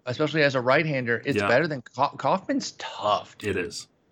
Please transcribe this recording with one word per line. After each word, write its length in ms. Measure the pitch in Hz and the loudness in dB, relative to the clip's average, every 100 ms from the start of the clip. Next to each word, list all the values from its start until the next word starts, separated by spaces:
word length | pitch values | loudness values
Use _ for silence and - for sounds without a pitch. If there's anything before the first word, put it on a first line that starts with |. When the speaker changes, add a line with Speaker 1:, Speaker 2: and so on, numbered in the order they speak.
Speaker 1:
especially 380 | - 123 151 151 | -8 -2 0 2
as 140 | 143 131 | 2 2
a 40 | |
right-hander, 640 | 120 156 160 135 120 113 | 2 2 2 -2 0 -2
it's 120 | 139 101 | 0 0
Speaker 2:
Yeah. 100 | 101 | 4
Speaker 1:
better 220 | 120 165 | 4 2
than 140 | 143 | -4
Kau-, 340 | - - 139 - | -8 -2 -2 0
Kaufman's 560 | 135 185 - 277 - | 0 0 0 -4 -4
tough, 640 | - - - 104 98 - - | -10 -12 -4 0 0 -2 -8
Speaker 2:
It 120 | 104 | -4
Speaker 1:
dude. 140 | 95 78 | -2 -4
Speaker 2:
is. 200 | - - _ _ | -8 -16 _ _